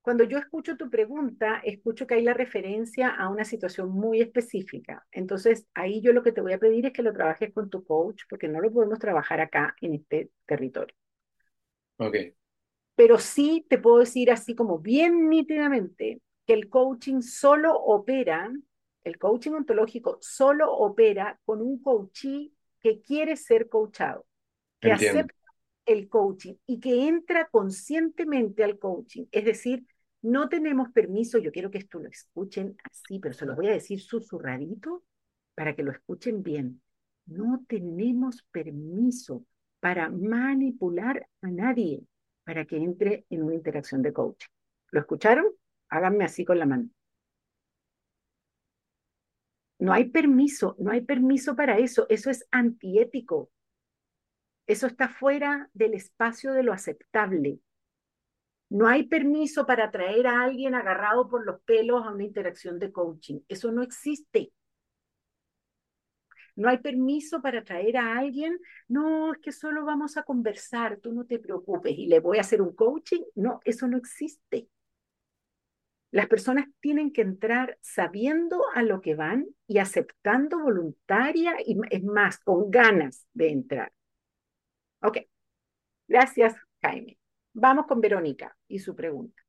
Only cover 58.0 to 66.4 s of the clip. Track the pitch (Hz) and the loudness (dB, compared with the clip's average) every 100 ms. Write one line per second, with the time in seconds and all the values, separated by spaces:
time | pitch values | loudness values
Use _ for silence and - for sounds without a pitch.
58 | _ _ _ _ _ _ _ 202 226 269 | _ _ _ _ _ _ _ 2 4 4
59 | 240 320 269 302 302 302 269 240 214 208 | 2 0 2 0 -2 -2 0 0 0 -2
60 | 180 220 247 240 254 262 269 254 202 185 | 0 2 2 2 0 -2 -4 -2 -2 -2
61 | 208 240 254 240 208 185 - 226 226 240 | 0 0 0 -4 -6 -8 2 2 4 0
62 | 220 202 202 208 180 180 185 175 196 185 | -2 -8 -8 -6 -8 -8 -12 -8 -8 -6
63 | 170 156 - 147 _ 190 233 233 247 - | -6 -6 -14 -14 _ -8 -4 -4 -4 -8
64 | 294 294 - 214 - _ _ _ _ _ | -8 -8 -2 -4 -4 _ _ _ _ _
65 | _ _ _ _ _ _ _ _ _ _ | _ _ _ _ _ _ _ _ _ _
66 | _ _ _ _ | _ _ _ _